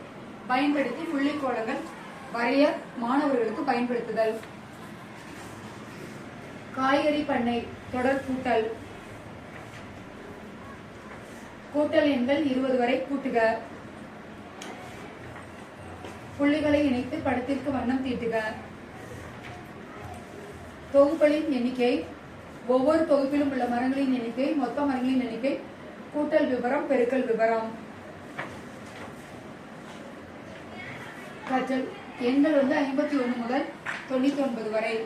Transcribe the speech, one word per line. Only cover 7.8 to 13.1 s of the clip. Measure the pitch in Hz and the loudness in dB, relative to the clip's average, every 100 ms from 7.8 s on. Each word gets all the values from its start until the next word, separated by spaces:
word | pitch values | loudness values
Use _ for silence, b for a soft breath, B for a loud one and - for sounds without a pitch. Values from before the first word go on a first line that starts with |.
| - | -6
தொடர் | 254 254 269 262 | 2 4 2 0
கூட்டல். | 254 254 226 220 - - - - - - - - - - - - - - - - - - - - - - - - - - - - - - 285 | -2 2 2 2 -2 -12 -14 -14 -14 -14 -14 -14 -14 -14 -14 -14 -14 -14 -14 -14 -14 -14 -14 -14 -14 -14 -14 -14 -14 -14 -14 -14 -14 -2 2
கூட்டல் | 294 311 294 | 4 6 6
எண்கள் | 254 247 302 285 | 6 4 4 4
இருபது | 254 262 247 | 2 4 4
வரை | 240 262 | 4 4
கூட்டுக. | 262 | 2